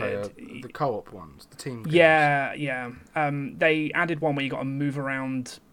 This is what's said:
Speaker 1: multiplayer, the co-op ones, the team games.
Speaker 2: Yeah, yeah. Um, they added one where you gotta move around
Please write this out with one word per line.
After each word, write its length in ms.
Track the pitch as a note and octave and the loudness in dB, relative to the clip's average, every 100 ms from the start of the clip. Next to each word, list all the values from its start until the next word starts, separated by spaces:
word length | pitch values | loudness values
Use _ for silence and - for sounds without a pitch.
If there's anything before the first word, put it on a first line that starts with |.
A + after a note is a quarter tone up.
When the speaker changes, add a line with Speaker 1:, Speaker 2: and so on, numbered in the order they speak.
| G#2 G2+ G2+ | -4 -4 -6
Speaker 1:
multiplayer, 300 | - - - | -10 -16 -14
the 60 | B2 | -12
co-op 420 | - C#3+ G#2 - | -4 -4 -4 -8
ones, 360 | G2 D#2+ C#2 - | -16 -18 -20 -20
the 60 | - | -14
team 260 | C#3+ A#2 | -10 -8
games. 120 | D3+ | 2
Speaker 2:
Yeah, 580 | E3+ E3 D#3 D3 C#3+ C3 | 8 8 8 6 4 0
yeah. 380 | - C#3+ B2+ B2 B2+ - | -4 -6 -6 -8 -12 -8
Um, 420 | D#3+ D3 C#3+ C#3 - | -2 0 -2 -4 2
they 340 | D#3+ D#3 D#3 | 2 2 0
added 260 | E3+ E3+ D#3 | 0 0 0
one 140 | D#3 | 0
where 100 | C#3+ | 0
you 60 | C3+ | -2
gotta 140 | C3+ | -4
move 320 | C3+ C#3 C#3+ C#3 | -4 -2 -2 -2
around 600 | C3+ C3+ C3 C3 B2+ - _ | -4 -4 -4 -4 -6 -12 _